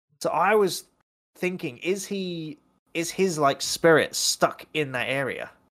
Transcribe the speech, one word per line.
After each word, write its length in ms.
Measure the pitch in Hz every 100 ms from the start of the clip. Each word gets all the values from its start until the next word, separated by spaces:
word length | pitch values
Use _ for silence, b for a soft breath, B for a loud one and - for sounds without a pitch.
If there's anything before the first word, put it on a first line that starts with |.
| _ -
So 100 | 160
I 240 | 156 185 214
was 280 | 185 - - _ _ _ _ -
thinking, 420 | 180 185 151 120
is 260 | 170 196
he, 540 | 196 196 185 170 156 - _ _ _
is 180 | 165 165
his, 280 | - 190 156
like, 240 | 139 139
spirit 520 | - - 170 151 98 -
stuck 500 | - - 170 - -
in 180 | 156 135
that 160 | 127 113
area? 420 | 135 127 69 - - _